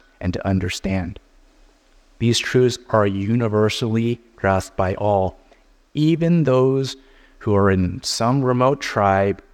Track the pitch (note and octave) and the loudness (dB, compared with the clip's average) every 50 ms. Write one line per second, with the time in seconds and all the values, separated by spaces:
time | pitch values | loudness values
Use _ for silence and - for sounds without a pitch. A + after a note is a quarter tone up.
0 | _ _ _ - - F#2 F2+ - - G2 G2 F#2+ F#2 F#2 - - - - F#2+ F#2+ | _ _ _ -8 -6 -6 -4 -4 -2 -2 0 0 -2 -4 -6 -6 -6 -4 -4 -4
1 | F#2 - G#2 - - _ _ _ _ _ _ _ _ _ _ _ _ _ _ _ | -4 -6 -10 -14 -18 _ _ _ _ _ _ _ _ _ _ _ _ _ _ _
2 | _ _ _ - - A#2 A#2 - - - - B2+ B2+ B2 A#2 - - - - A2 | _ _ _ -2 0 0 0 0 0 0 2 2 2 2 0 -4 -6 -2 0 2
3 | G#2 G2+ G2 G2 G2 G2+ A2+ B2 A#2+ A2 G#2 G#2+ G#2+ G#2+ - - B2+ A2+ A2 A2+ | 2 2 0 -2 -2 -2 0 0 0 0 0 2 2 0 0 -2 -4 -2 -2 -2
4 | A#2 A#2 A#2+ - _ _ _ - - G2 F#2+ F#2+ F#2 - - - F#2+ F#2 F#2+ - | -2 -2 -4 -6 _ _ _ -4 -2 0 0 0 -2 -4 -4 -4 -2 -2 -2 -2
5 | G2+ G#2 G#2 G2 F#2+ F#2 - - _ _ _ _ _ _ _ _ _ _ - C3+ | -2 0 0 0 0 -2 -4 -8 _ _ _ _ _ _ _ _ _ _ -4 -2
6 | D3+ D#3 E3 D#3 E3 E3 F3 E3+ D#3 C#3 B2+ B2+ C3 C3 C3+ C3+ C3+ C3 - - | 0 0 2 2 2 2 2 2 2 4 4 4 4 2 2 0 -2 -4 -8 -12
7 | - _ _ _ - _ _ - - - G#2 G2+ G2 G2+ F#2+ F#2+ F#2 F2 F#2 - | -18 _ _ _ -20 _ _ -8 -4 0 2 2 4 4 2 2 0 -2 -4 -6
8 | - - - - A2+ A#2 B2+ C#3 C3+ B2+ B2+ B2 B2+ C3 D3 C#3+ - - - A#2 | -8 -8 -4 -2 0 0 0 0 0 0 0 2 2 2 0 0 -4 -6 -2 0
9 | G2+ G2 G2 G2 G2 G2+ G2 - - _ | 2 2 2 2 2 0 -2 -4 -8 _